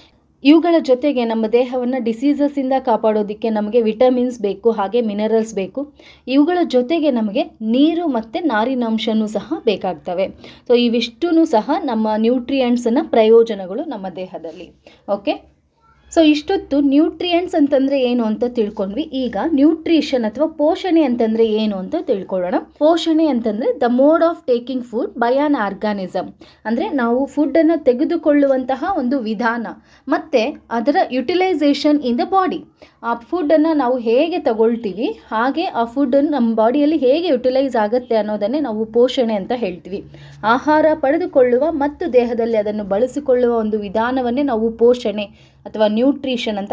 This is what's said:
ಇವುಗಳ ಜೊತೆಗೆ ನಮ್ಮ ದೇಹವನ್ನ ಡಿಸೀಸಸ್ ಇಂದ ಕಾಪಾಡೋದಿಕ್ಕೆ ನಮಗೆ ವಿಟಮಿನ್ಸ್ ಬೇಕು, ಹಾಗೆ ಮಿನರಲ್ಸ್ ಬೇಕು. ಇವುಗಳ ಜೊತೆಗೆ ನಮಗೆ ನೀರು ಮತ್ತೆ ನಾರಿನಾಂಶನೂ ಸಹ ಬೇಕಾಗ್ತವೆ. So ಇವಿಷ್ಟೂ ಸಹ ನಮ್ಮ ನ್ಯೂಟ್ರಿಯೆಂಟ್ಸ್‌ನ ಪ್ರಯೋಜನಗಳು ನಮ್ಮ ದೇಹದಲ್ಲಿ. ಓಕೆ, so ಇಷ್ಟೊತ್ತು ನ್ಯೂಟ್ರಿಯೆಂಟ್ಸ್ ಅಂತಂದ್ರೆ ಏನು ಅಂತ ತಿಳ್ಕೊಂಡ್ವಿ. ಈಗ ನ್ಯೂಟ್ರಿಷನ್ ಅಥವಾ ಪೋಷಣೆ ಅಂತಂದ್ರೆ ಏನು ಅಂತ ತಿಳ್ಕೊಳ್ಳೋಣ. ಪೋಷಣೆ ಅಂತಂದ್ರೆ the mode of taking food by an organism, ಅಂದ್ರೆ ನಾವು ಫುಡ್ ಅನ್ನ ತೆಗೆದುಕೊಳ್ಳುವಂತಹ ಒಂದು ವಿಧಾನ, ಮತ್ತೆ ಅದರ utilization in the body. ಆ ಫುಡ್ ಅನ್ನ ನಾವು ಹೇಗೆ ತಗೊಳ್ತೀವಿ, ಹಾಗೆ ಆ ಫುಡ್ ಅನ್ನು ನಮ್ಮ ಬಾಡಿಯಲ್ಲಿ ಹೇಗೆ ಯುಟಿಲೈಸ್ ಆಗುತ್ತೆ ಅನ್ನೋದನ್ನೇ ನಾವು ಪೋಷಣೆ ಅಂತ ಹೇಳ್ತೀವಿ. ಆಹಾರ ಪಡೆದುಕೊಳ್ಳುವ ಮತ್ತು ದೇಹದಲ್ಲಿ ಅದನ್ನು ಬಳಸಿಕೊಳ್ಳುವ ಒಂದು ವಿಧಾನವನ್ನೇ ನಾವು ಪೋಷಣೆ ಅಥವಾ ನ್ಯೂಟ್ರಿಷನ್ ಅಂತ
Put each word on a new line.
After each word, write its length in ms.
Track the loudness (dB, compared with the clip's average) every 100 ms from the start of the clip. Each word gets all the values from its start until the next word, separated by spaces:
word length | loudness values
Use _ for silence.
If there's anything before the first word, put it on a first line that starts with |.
| _ _ _ _
ಇವುಗಳ 300 | 4 4 4 2
ಜೊತೆಗೆ 440 | 2 0 0 -2
ನಮ್ಮ 220 | -2 -2 0
ದೇಹವನ್ನ 480 | 0 0 -2 -4 -4
ಡಿಸೀಸಸ್ 600 | -4 -2 0 0 -2 -2
ಇಂದ 140 | -2 -2
ಕಾಪಾಡೋದಿಕ್ಕೆ 720 | 0 0 0 0 -2 -4 -4
ನಮಗೆ 320 | -2 0 0
ವಿಟಮಿನ್ಸ್ 580 | 0 2 2 2 -2 -2
ಬೇಕು, 300 | -6 -2 -2
ಹಾಗೆ 300 | 0 -2 -2
ಮಿನರಲ್ಸ್ 540 | -2 -2 0 0 0
ಬೇಕು. 380 | -6 -6 -6 -10 _ -20 -16 -2
ಇವುಗಳ 300 | 2 4 2 0
ಜೊತೆಗೆ 440 | 0 0 0 0
ನಮಗೆ 340 | 0 -2 -2 -4 -6
ನೀರು 460 | -2 2 2 2 -2
ಮತ್ತೆ 340 | -4 -4 -4
ನಾರಿನಾಂಶನೂ 840 | -2 0 0 -2 -2 -2 -2 -2 -2
ಸಹ 260 | -4 -6 -4
ಬೇಕಾಗ್ತವೆ. 600 | -2 -2 -4 -6 -6 -4 -4 -6 -20 -10 0
So 80 | 2
ಇವಿಷ್ಟೂ 680 | 2 0 -4 -4 0 2
ಸಹ 260 | 4 2 0 -2
ನಮ್ಮ 240 | -2 -2 -2 0
ನ್ಯೂಟ್ರಿಯೆಂಟ್ಸ್‌ನ 800 | 0 0 -2 -2 0 0 0 0
ಪ್ರಯೋಜನಗಳು 800 | 2 4 6 6 4 0 -8 -8
ನಮ್ಮ 240 | -8 -8 -10
ದೇಹದಲ್ಲಿ. 600 | -12 -12 -12 -14 -14 -20 _ -20 _ -6
ಓಕೆ, 480 | -4 -4 -6 -8 _ _ _ _ _ -4 4
so 100 | 4
ಇಷ್ಟೊತ್ತು 540 | 4 0 -4 0 0
ನ್ಯೂಟ್ರಿಯೆಂಟ್ಸ್ 720 | 2 2 2 0 -2 -2 0
ಅಂತಂದ್ರೆ 480 | 0 2 2 2 0
ಏನು 220 | 0 0
ಅಂತ 200 | 0 -2 -2
ತಿಳ್ಕೊಂಡ್ವಿ. 540 | -2 -4 -2 -6 -6
ಈಗ 340 | -6 -4 -4 -4 -2
ನ್ಯೂಟ್ರಿಷನ್ 800 | 4 4 2 0 0 2 -2
ಅಥವಾ 220 | -2 -2 -4
ಪೋಷಣೆ 560 | 0 0 0 0 2
ಅಂತಂದ್ರೆ 500 | 2 0 0 2 2
ಏನು 240 | 2 0 -4
ಅಂತ 180 | -4 -6
ತಿಳ್ಕೊಳ್ಳೋಣ. 540 | -2 -4 -2 -4 -2 -4 -4 0
ಪೋಷಣೆ 480 | 2 2 2 2 2
ಅಂತಂದ್ರೆ 440 | 0 -2 -2 -2
the 200 | 0 0
mode 280 | 4 4 4
of 340 | 2 0 -2
taking 300 | -2 -2 -8 -6
food 240 | -6 -6
by 220 | -2 0 2 0
an 100 | 0 -2
organism, 640 | -4 -4 -4 -6 -6 -8 -12 -20 _
ಅಂದ್ರೆ 240 | -6 -4 -2
ನಾವು 380 | -2 0 0 -2
ಫುಡ್ 320 | -2 0 2
ಅನ್ನ 120 | 2 2
ತೆಗೆದುಕೊಳ್ಳುವಂತಹ 1080 | 2 0 0 0 2 2 4 0 -2 -4 -4 -2
ಒಂದು 200 | -2 -2
ವಿಧಾನ, 480 | -4 -2 -2 -2 -8 -12 _ _ -4
ಮತ್ತೆ 540 | -4 0 0 0 -6 -6
ಅದರ 260 | -4 0 2 0
utilization 920 | -2 -2 0 0 2 2 2 2 0
in 140 | 0 -2
the 100 | 0
body. 380 | 0 0 -4 -12 _ -20 _
ಆ 120 | -6
ಫುಡ್ 380 | -6 -4 -4 2
ಅನ್ನ 140 | 4 4
ನಾವು 240 | 2 0 0
ಹೇಗೆ 400 | 2 2 2 0
ತಗೊಳ್ತೀವಿ, 680 | -2 2 0 0 -6 -4 -6
ಹಾಗೆ 580 | -6 -6 -2 -2 -2
ಆ 200 | -4 -2
ಫುಡ್ 320 | -4 -2 0 2
ಅನ್ನು 140 | 2
ನಮ್ಮ 240 | 0 0
ಬಾಡಿಯಲ್ಲಿ 420 | 2 2 2 2 2
ಹೇಗೆ 320 | 2 2 2
ಯುಟಿಲೈಸ್ 480 | 0 0 0 0 0
ಆಗುತ್ತೆ 400 | 0 -2 0 -2
ಅನ್ನೋದನ್ನೇ 440 | 0 -2 -2 -2
ನಾವು 240 | -2 -4
ಪೋಷಣೆ 500 | -2 2 2 2 0
ಅಂತ 180 | -2 -4
ಹೇಳ್ತೀವಿ. 500 | -4 -4 -8 -10 -12 -12 -20 -20 -6
ಆಹಾರ 420 | 0 0 2 4 4
ಪಡೆದುಕೊಳ್ಳುವ 720 | 2 0 0 0 2 4 2 0
ಮತ್ತು 420 | -2 -4 -4 0
ದೇಹದಲ್ಲಿ 440 | 2 2 -2 -2 -2
ಅದನ್ನು 280 | -2 -4
ಬಳಸಿಕೊಳ್ಳುವ 760 | -2 -2 -2 -2 0 2 2 0
ಒಂದು 200 | -2 -4
ವಿಧಾನವನ್ನೇ 640 | -4 -4 -2 -2 -2 -2
ನಾವು 300 | -2 0 -2
ಪೋಷಣೆ 500 | 2 4 4 0 -6 -8 -12 -20 _ -10
ಅಥವಾ 200 | 0 2
ನ್ಯೂಟ್ರಿಷನ್ 720 | 2 2 0 -2 -4 -4 -4
ಅಂತ 140 | -4